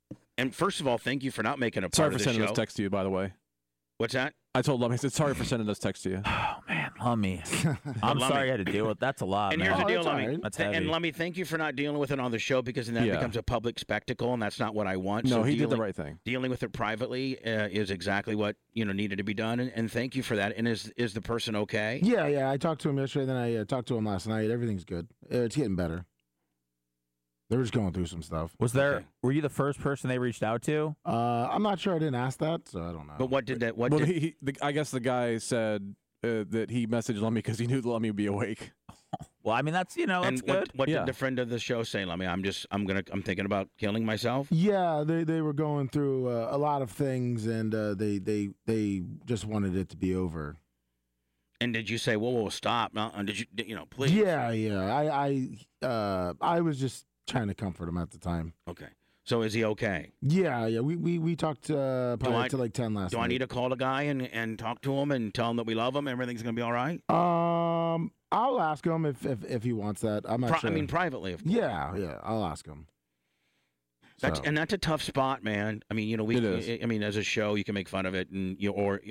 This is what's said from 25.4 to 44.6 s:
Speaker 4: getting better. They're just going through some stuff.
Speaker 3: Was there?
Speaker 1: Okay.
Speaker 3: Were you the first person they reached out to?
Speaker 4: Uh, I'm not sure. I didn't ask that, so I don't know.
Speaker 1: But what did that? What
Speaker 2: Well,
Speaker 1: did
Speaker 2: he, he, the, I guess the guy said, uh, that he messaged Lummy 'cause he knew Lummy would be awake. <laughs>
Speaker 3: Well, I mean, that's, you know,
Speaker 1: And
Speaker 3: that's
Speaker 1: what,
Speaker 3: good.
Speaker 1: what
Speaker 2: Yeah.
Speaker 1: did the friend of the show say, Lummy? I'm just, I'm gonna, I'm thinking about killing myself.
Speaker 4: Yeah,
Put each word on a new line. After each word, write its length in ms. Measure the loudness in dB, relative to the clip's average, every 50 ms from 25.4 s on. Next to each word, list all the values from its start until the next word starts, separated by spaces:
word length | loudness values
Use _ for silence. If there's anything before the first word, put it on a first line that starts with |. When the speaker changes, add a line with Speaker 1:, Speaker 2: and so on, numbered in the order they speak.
| 0 2 0
Speaker 4:
getting 200 | 0 0 2 2
better. 300 | 0 0 0 -2 -4 -8 -12 _ _ _ _ _ _ _ _ _ _ _ _ _ _ _ _ _ _ _ _ _ _ _ _ _ _ _ _
They're 120 | 2 2
just 120 | 2 2 2
going 180 | 2 2 2 2
through 140 | 0 -2 -2
some 160 | -4 -8 -8
stuff. 320 | -4 -4 -4 -4 -4 -2 0
Speaker 3:
Was 140 | 0 2 4
there? 220 | 4 4 4 2
Speaker 1:
Okay. 100 | 0 -4 -8 _ _
Speaker 3:
Were 100 | 0 2
you 100 | 2 2
the 80 | 2 0
first 300 | 0 0 0 0 0 0
person 280 | 0 -2 -2 0 0 0
they 80 | 0 2
reached 240 | 0 0 0 0
out 220 | 0 0 0 0 0
to? 320 | 0 0 0 0 -2 -4 -4 _
Speaker 4:
Uh, 420 | -2 0 2 2 2 2 0 0 0
I'm 100 | 0 0
not 180 | 2 2 0 0
sure. 140 | 0 0 0
I 40 | 2
didn't 160 | 2 0 0
ask 240 | 0 0 -2 -2 -2
that, 280 | -2 -2 -2 -2 -6 -8
so 140 | -8 -8
I 100 | -6 -6
don't 140 | -8 -8 -10
know. 80 | -10 -4 -4
Speaker 1:
But 100 | 0 2
what 160 | 2 0 0
did 140 | 0 -2 0
that? 180 | 0 0 0 0
What 140 | 2 4
Speaker 2:
Well, 80 | 4 4
Speaker 1:
did 80 | 4 4
Speaker 2:
he, 120 | 2 2
he, 160 | 0 -2 -4 -4
the, 140 | -6 -6 -4 -2
I 100 | -2 0
guess 180 | 0 0 -2 -2
the 80 | -2 -2
guy 360 | 0 2 2 2 2 2 0 0
said, 560 | 0 0 0 2 2 2 0 -2 -4 -6 -12 -14 _ _ _ _ -2
uh, 220 | 0 0 0 0 0
that 180 | 0 -2 0 0
he 160 | 0 0 0 2
messaged 320 | 2 0 0 0 -2 0
Lummy 200 | 0 2 2 0
'cause 180 | 0 0 -2 0
he 80 | 0 0
knew 140 | 0 0
Lummy 280 | 0 0 0 0 0 0
would 60 | 0
be 100 | 0 0 0
awake. 440 | 0 0 -2 -2 -4 -8 -10 -14 -18 _ _ -20
<laughs> 120 | -20 -20 _ _ -12 -12 -12 -16 _ _ -2
Speaker 3:
Well, 100 | 0 0
I 80 | 2
mean, 120 | 0 0 0
that's, 240 | 0 -2 -2 -2 -2
you 100 | 0 0
know, 160 | 2 2 2
Speaker 1:
And 140 | 0 0 -2
Speaker 3:
that's 100 | -2 0
Speaker 1:
what, 120 | 0 0 0 -2
Speaker 3:
good. 20 | 0 0
Speaker 1:
what 100 | 2 2
Speaker 2:
Yeah. 100 | 2 2
Speaker 1:
did 80 | 0 -2
the 60 | -2
friend 240 | -2 -2 0 0 0
of 120 | 0 0
the 100 | -2 -2
show 240 | -2 0 0 0 0
say, 220 | -2 -2 -2 -2
Lummy? 200 | -2 -2 -2 0
I'm 180 | 0 0 0 0
just, 220 | 0 -2 -4 -6 -4
I'm 140 | -2 -2 0
gonna, 180 | 0 0 -2 -2 -4
I'm 100 | -6 -6
thinking 240 | -4 -2 -2 -2 0
about 240 | 0 0 0 -2 -4 _ -4
killing 280 | -2 0 0 0 0
myself. 420 | 0 0 0 0 0 0 0 0 2
Speaker 4:
Yeah, 540 | 2 4